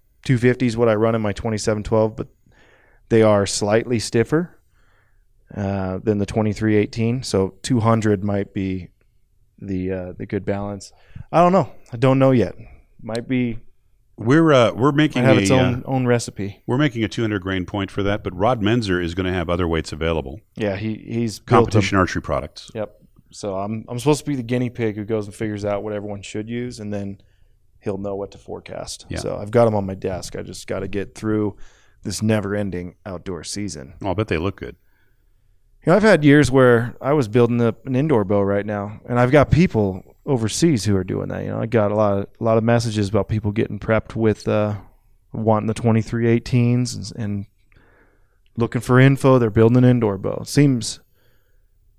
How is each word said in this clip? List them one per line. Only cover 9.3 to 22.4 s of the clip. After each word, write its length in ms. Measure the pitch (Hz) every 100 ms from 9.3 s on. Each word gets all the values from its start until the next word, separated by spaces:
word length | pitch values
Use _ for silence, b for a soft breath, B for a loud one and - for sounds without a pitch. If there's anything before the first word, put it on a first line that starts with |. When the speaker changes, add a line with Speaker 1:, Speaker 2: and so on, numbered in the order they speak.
| _ _ -
Speaker 1:
the, 340 | 98 95 92
uh, 200 | 92 90 87
the 100 | 101
good 180 | 101
balance. 480 | 95 101 101 101 - _ B B B
I 100 | 151
don't 100 | 175
know. 200 | 190 131 - -
I 40 | 117
don't 220 | 131 135
know 120 | 135
yet. 240 | 131 90 - b b b -
Might 260 | 113 117 120
be. 300 | 127 120 113 - - _ _ _ -
Speaker 2:
We're, 360 | 110 151 165
uh, 200 | 135 110
we're 180 | 95 139
making 300 | 143 151 -
Speaker 1:
Might 60 | 127
have 100 | 107
Speaker 2:
a, 20 |
Speaker 1:
its 100 | 98
own, 240 | 131 123 123
Speaker 2:
uh, 60 | 127
Speaker 1:
own 200 | 131 123
recipe. 560 | 120 - - 101 - -
Speaker 2:
we're 100 | 127
making 240 | 151 117
a 40 | 101
two 140 | -
hundred 180 | 113 104
grain 240 | 92 95
point 260 | 90 101 98
for 120 | -
that, 200 | 98 104
but 140 | 98 90
Rod 240 | 107 123
Menzer 420 | 101 123 104 90
is 120 | 87
gonna 180 | 85 92
have 160 | 90 82
other 180 | 87 87
weights 260 | 82 -
available. 480 | 78 80 80 67 78 _ -
Speaker 1:
Yeah, 200 | 104 95
he, 180 | 110
he's 440 | 110 - 117 117 98
built 200 | - 113
'em. 40 |
Speaker 2:
Competition 320 | 113 110 98 98
archery 220 | 90 85
products. 480 | - 69